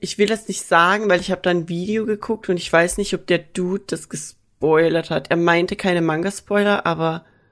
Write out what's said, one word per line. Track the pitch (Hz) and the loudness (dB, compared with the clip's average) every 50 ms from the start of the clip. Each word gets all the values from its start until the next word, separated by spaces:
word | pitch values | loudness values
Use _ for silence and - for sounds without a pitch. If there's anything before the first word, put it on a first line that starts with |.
ich | - - - | -12 -6 -2
will | - 202 | 0 0
das | 196 220 214 - | 0 0 -2 -6
nicht | - - - - | -8 -10 -8 -2
sagen, | - 180 165 170 180 196 208 220 202 | 2 4 4 4 4 2 2 2 2
weil | 180 175 | 2 2
ich | 185 - | 0 -2
hab | 185 - - | -4 -2 0
da | 180 | 0
ein | 175 175 165 | 0 0 -2
Video | 175 170 175 180 208 214 220 214 | -4 -6 -6 -4 -4 -4 -4 -2
geguckt | - 214 208 - - 226 214 - - | -4 -4 -4 -4 -6 -6 -6 -4 -4
und | 185 | -4
ich | 175 - - | -4 -2 2
weiß | - 165 170 180 - | 2 4 4 2 0
nicht, | - 202 - 190 | -4 -4 -4 -4
ob | 170 - | -4 -2
der | - 175 156 | 0 -2 -2
Dude | - _ - 185 180 180 190 196 - | -2 _ -6 -4 -4 -4 -4 -6 -6
das | - 165 156 - - | -8 -10 -10 -10 -12
gespoilert | - 151 - - - _ _ _ _ - 135 156 156 156 165 165 160 165 160 - | -14 -12 -12 -14 -16 _ _ _ _ -2 2 4 4 4 4 4 2 0 -2 -2
hat. | 165 156 - - | -4 -4 -2 0
Er | - | 0
meinte | 170 170 170 170 170 175 180 208 | 2 2 4 4 2 2 0 -2
keine | - - 190 175 170 | -2 0 0 2 2
Manga-Spoiler, | 170 160 156 160 175 196 - - - - 202 208 202 208 202 - - | 2 0 0 -2 -2 -4 -6 -8 -6 -2 0 2 2 2 2 2 0
aber | - 165 156 165 160 160 - - _ _ _ _ _ | -2 -2 0 0 -2 -2 -4 -8 _ _ _ _ _